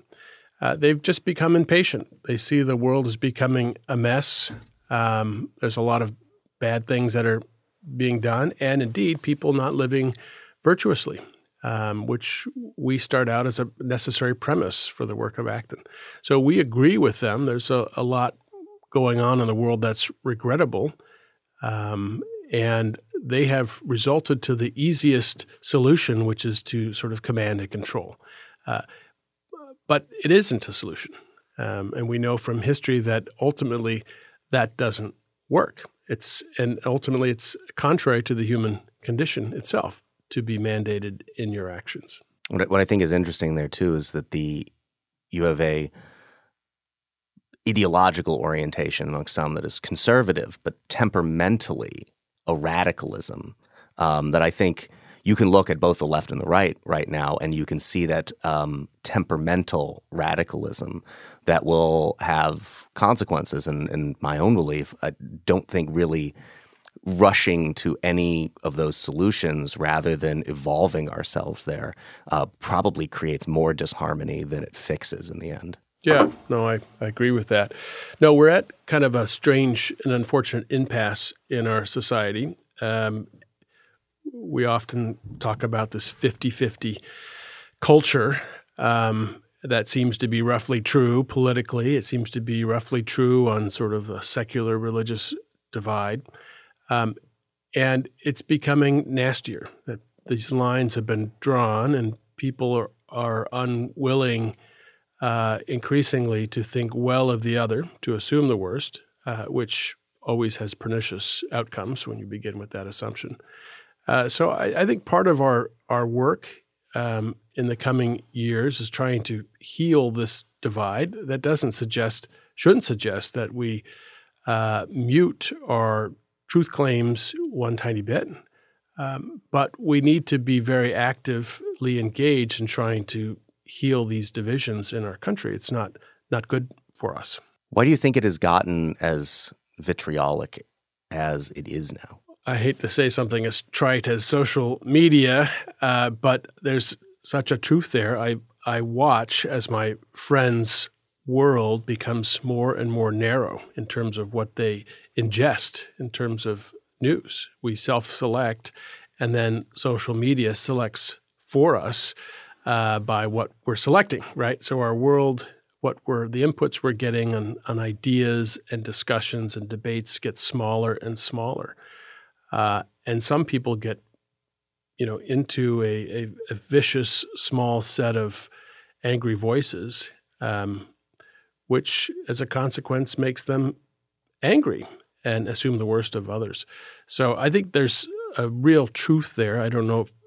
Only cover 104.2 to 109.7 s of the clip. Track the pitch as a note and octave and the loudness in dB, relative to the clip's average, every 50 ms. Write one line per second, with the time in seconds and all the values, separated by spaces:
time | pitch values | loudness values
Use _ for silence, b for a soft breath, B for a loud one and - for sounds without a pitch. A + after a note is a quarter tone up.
104.2 | C3+ B2+ A#2 A2+ A2+ A2 G#2+ b b b b b b b b b b b b - | 2 2 0 0 -2 -4 -6 b b b b b b b b b b b b -4
105.2 | - B2 A#2 A#2 A2+ A2 A2 - - - C3 A#2+ - - C#3+ C#3+ C#3 - - C3 | -2 -2 0 0 0 0 -2 -2 -4 -6 -6 -6 -2 0 2 2 2 2 0 0
106.2 | B2 A#2 A2+ A2 A2 G#2+ - B2 A2 - - B2 A#2+ A2+ A2+ A#2+ A#2+ B2+ B2+ C3 | 0 0 0 -2 -2 -4 -4 -6 -6 -4 -4 -4 -4 -2 -2 -2 0 2 2 4
107.2 | C3 C3 B2 A2+ A2 A#2 A#2 A#2+ A2+ A2 A2+ B2 E3+ E3+ - _ - - A#2 G#2 | 4 2 2 0 0 0 0 0 0 0 0 -2 -4 -6 -10 _ -4 -4 -4 -4
108.2 | - - C#3+ D3+ D3 C3+ A#2+ G2+ F#2+ F2+ F#2+ C#3 C#3+ - - - _ _ _ _ | -2 2 2 4 4 4 2 0 -2 -4 -6 -6 -8 -8 -12 -14 _ _ _ _
109.2 | - C3 A#2 A2 G#2 - - B2+ A#2+ G#2+ | -10 -8 -8 -8 -6 -4 -2 -2 -2 -2